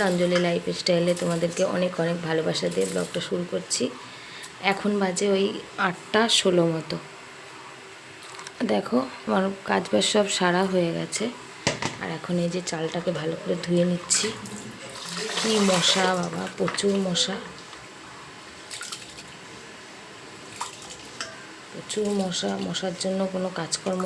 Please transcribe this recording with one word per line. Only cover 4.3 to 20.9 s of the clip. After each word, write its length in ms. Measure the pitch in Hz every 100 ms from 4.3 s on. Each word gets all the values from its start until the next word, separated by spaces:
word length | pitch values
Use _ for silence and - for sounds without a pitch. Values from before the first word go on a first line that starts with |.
| - - - 185
এখন 200 | 190 208 208
বাজে 240 | 190 180 202 190
ওই 100 | 196 202 - - 190
আটটা 340 | 175 - 214 226 -
ষোলো 240 | 190 175 165
মতো। 220 | 160 151 165 - - - - - - - - - - - - - - - - 233
দেখো, 260 | 208 196 247 262 - -
আমার 180 | 208 190 196 -
কাজবাজ 360 | 196 180 214 196
সব 120 | 214 202 -
সারা 240 | 180 175 190
হয়ে 200 | 185 170 165
গেছে। 280 | 165 - 226 247 - - - - - -
আর 80 | 180 160
এখন 180 | - 175
এই 60 | 170 175
যে 60 | 175
চালটাকে 400 | 165 160 175 175 165
ভালো 160 | 160 165
করে 140 | 185 175 175
ধুয়ে 180 | 175 180
নিচ্ছি। 360 | 175 - - 214 - 208 208 220 - - - - 175 220 -
কি 120 | 220 214 202
মশা 360 | 180 165 190 185 185
বাবা, 240 | 175 170 185 -
প্রচুর 360 | 180 - 202 196 185
মশা, 300 | 175 - 202 - - - - - - - - - - - - - - - - - - - - - - - - - - - - - - - - - - -